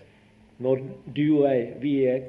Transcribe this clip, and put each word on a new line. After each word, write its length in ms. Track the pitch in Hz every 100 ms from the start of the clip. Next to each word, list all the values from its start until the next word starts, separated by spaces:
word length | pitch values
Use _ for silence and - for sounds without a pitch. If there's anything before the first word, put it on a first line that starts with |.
| - _ _ _ - -
når 200 | 123 131 131 - -
du 100 | 139 151 151
og 80 | 139
jeg, 160 | 127 117 120
vi 120 | 143 139 131
er 220 | 127